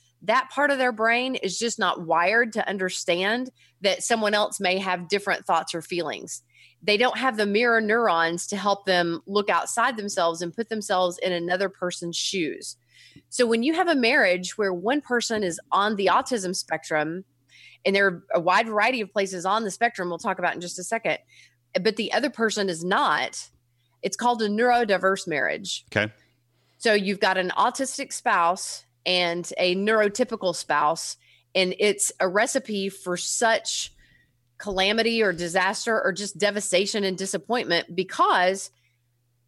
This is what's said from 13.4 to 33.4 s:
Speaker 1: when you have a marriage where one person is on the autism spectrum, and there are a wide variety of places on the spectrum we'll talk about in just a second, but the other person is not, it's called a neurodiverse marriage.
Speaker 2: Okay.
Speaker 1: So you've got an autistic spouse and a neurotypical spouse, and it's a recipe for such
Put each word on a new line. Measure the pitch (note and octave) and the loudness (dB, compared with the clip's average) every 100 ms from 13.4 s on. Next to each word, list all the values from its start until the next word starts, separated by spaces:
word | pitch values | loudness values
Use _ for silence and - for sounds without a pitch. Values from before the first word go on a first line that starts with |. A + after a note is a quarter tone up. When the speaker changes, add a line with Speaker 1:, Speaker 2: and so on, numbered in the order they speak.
| A#3+ | 2
Speaker 1:
when | A3+ | 2
you | B3+ | 2
have | E4 F4+ | 2 2
a | |
marriage | D4 A#3 C#4+ G3+ F#3 F3+ - | 4 4 4 4 2 -2 -2
where | G3+ | -2
one | F3+ G3 D4 | 0 0 -2
person | - A#3+ - A3 | 0 -2 0 -2
is | F#3+ E3 - | -2 -4 -2
on | F#3 G#3 | 0 2
the | G#3 F#3+ | 2 2
autism | G3 - B3 F#3 F#3 | 2 2 -2 -2 -4
spectrum, | - D#3+ - D#3 D3+ F3 G3 _ _ - - - | -4 -6 -2 -2 -2 -4 -12 _ _ -20 -20 -6
and | G3 | 0
there | G3 G3 | 4 4
are | E3+ - | 2 -2
a | F3 | 0
wide | E3+ F#3+ A#3 | 4 4 4
variety | G#3+ A3 B3+ | 2 2 0
of | G3+ | -4
places | G#3 G3 F#3 F3+ | -2 -2 -2 0
on | G#3+ | 0
the | G#3+ | -2
spectrum | F3+ A#3 A#3 F3+ | -2 -2 -2 -6
we'll | E3+ | -4
talk | A3+ F#3 | -4 -2
about | F3 | -2
in | D#3+ | -2
just | F3 - | -8 -10
a | |
second, | F3 A3+ F#3+ D3+ _ - - _ _ F#3+ | -6 -4 -2 -4 _ -20 -20 _ _ -2
but | F#3 | 0
the | G#3+ G#3+ | -2 -2
other | G#3+ C4+ | 0 -2
person | - A3+ G#3 G3 | -2 -2 0 -2
is | E3 | -2
not, | F3 G#3+ C4+ D3 B2+ - - _ _ _ _ _ | -2 0 2 0 -2 -8 -16 _ _ _ _ _
it's | G3+ - | -8 -2
called | A#3+ A#3+ | 0 0
a | G#3+ | 0
neurodiverse | G#3 B3 A#3+ A#3 F#3 F#3 F#3+ - | 2 2 4 2 2 2 0 -2
marriage. | D3+ D#2 - F#3+ - - | -2 0 -2 -6 -10 -4
Speaker 2:
Okay. | - G#2+ - _ _ _ _ _ _ | -2 -2 -4 _ _ _ _ _ _
Speaker 1:
So | A#3 | 2
you've | G#3+ F#3+ G3 | 2 2 0
got | G3+ F#3+ | 2 2
an | F3+ - | 0 2
autistic | A3+ B3+ C4 - C#4 | 0 0 -4 -6 -8
spouse | - B3 G3 E3+ F#3+ - - - _ - | -6 0 4 4 2 -4 -12 -16 _ 0
and | F3+ F3 E3+ E3+ - | 2 2 -2 -6 -2
a | F#3 F#3 | 0 2
neurotypical | G#3 A3 G#3 G#3 B3 A3 F#3 | 2 4 4 2 -2 -2 -4
spouse, | E3 - D3 D3+ E3 - - _ _ _ | -4 -2 0 2 0 -6 -12 _ _ _
and | F#3 F#3 - | 0 0 2
it's | G#3 G3+ - - | 0 0 -2 -2
a | F#3+ | 0
recipe | F#3 A#3+ C4+ - G#3 F#3+ | 2 0 0 -4 -4 -6
for | F#3+ F#3 F3 | -6 -6 -6
such | - - | -4 0